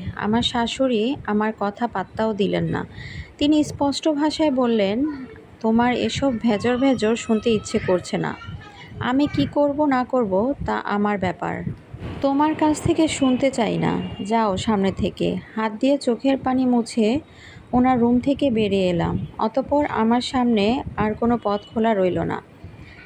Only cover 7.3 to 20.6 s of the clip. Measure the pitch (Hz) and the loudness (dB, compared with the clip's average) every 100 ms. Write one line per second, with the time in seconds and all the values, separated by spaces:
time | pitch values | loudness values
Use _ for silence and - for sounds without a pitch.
7.3 | 220 240 208 - 214 - 180 - 175 160 | 0 2 0 0 -2 0 0 0 -4 -4
8.3 | - - - - - - - 226 262 294 | -6 -12 -14 -16 -20 -16 -6 -2 2 2
9.3 | - 277 294 285 285 302 254 247 254 214 | 0 0 2 2 2 2 2 0 0 2
10.3 | 185 247 285 - 214 - 202 202 202 185 | 2 0 -2 -4 -4 -2 0 0 0 -2
11.3 | 170 175 175 175 - - - - - 269 | -4 -6 -6 -6 -10 -14 -12 -10 -4 0
12.3 | 277 302 302 311 302 - 330 311 - 262 | 2 2 2 2 2 0 2 2 2 2
13.3 | 247 269 262 196 170 165 175 185 - 202 | 2 2 0 0 0 0 -2 -4 -8 -2
14.3 | 226 220 185 - 208 196 - 180 - 175 | 0 2 0 0 2 0 0 -4 -2 -2
15.3 | 180 - 220 220 214 262 277 254 226 269 | -2 -6 -4 -4 0 2 2 0 0 0
16.3 | 269 262 254 254 240 226 - 214 277 - | 0 0 0 2 2 0 0 2 0 -4
17.3 | - - - - 247 254 254 233 247 269 | -16 -20 -20 -2 2 4 4 4 4 2
18.3 | 277 285 226 208 196 180 170 165 180 - | 2 2 2 2 2 2 2 0 -2 -6
19.3 | - 220 269 254 285 294 - 226 247 - | -4 -2 -2 0 0 0 0 2 2 0
20.3 | 262 240 220 | 0 2 4